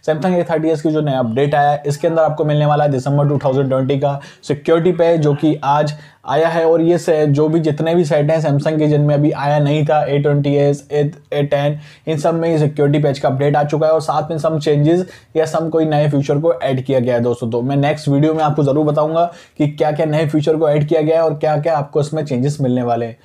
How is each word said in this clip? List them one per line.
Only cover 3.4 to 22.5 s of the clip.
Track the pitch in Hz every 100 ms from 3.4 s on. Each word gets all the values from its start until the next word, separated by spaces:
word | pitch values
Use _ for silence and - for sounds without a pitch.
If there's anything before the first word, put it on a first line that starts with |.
| 139 131 135
ट्वेंटी | 131 131 139
का | 139 143 - -
सिक्योरिटी | - 147 160 165 165
पैच, | 170 165 170
जो | 147
कि | 143 156 147
आज | 143 147 151 - - _ -
आया | 147 165
है। | 165 165
और | 165
ये | 165 170
से-, | 170 156 151
जो | 143 156
भी | 165
जितने | 156 147 160 170
भी | 160
सेट | 156 147
हैं | 160
Samsung | 156 139 160 156
के | 151
जिनमें | 151 147 147
अभी | 147
आया | - 143 147
नहीं | 143 151 151
था, | 151 147
ए | 143
ट्वेंटी | 147 143 143 143
एस, | 143 143 -
A, | 147 147 - _
ए | 147
टेन, | 147 143 147 151 - - -
इन | 156
सब | 165 165
में | 165
ये | 160
सिक्योरिटी | 151 147 143 147
पैच | 147 135
का | 151
अपडेट | 131 143 147
आ |
चुका | 147 151 156
है |
और | 160
साथ | 151 147 151
में | 160
some | 160 160
changes | 151 147 147 170 180 - _ 156
या | 156
some | 160 165
कोई | 165 160
नए | 147 151
फीचर | 143 139 147
को | 165
ऐड | 170 135 131 127
किया | 131
गया | 120 120
है |
दोस्तों। | 120 117 120
तो | 120
मैं | 123 143
नेक्स्ट | 143 151 147
वीडियो | 139 151
में | 156
आपको | 151 147
ज़रूर | 139 139 151
बताऊंगा | 147 151 160 170 - - _
कि | 151
क्या-क्या | 151 151 147 160
नए | 151 160
फीचर | 156 151 156
को | 156
ऐड | 147 147
किया | 160
गया | 151 160
है |
और | 160
क्या-क्या | 147 156 151 160 156
आपको | 147 156
इसमें | 147 156 147
चेंजेस | 123 139